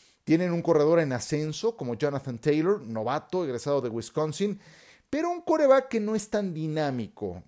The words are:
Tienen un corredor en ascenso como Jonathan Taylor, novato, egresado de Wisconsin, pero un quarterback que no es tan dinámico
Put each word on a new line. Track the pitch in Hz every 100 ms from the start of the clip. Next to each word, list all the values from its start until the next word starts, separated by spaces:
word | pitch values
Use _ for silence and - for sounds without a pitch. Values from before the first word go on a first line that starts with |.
| - _
Tienen | - 160 180
un | 170
corredor | 165 160 147 170
en | 151
ascenso | 127 - 151 156 151 220 226
como | 131
Jonathan | 117 147 139 139 117
Taylor, | 151 147 165 208
novato, | 113 113 110 147 - 185
egresado | 165 120 147 143
de | 123
Wisconsin, | 113 110 - 156 147 202 202 - - - - _
pero | 285 339
un | 349
quarterback | 339 311 285 269 262
que | 226
no | 208
es | 220 214
tan | 208 196
dinámico | 160 156 156 147 127 107 - 101 87